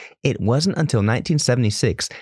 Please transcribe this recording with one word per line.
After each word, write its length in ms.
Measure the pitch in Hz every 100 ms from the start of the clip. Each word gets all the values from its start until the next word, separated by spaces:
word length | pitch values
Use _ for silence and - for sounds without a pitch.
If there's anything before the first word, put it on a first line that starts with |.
| - _
It 180 | 143 -
wasn't 380 | 98 131 180 -
until 240 | 151 113
nineteen 360 | 101 120 - 151
seventy-six 680 | - 123 110 - 120 80 - -